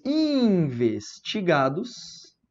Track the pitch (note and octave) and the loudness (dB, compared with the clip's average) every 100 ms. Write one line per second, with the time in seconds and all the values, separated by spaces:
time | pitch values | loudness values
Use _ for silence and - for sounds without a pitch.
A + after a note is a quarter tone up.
0 | B3+ D#4 D#4 C#4 A#3+ F#3 D3 A#2+ A#2+ G#2+ | -2 0 2 4 4 4 2 0 0 0
1 | - - - G#3+ F3 D3 C3+ D3+ A#3+ - | -8 -14 -8 -4 2 2 2 -2 -8 -12
2 | - - - _ _ | -18 -18 -20 _ _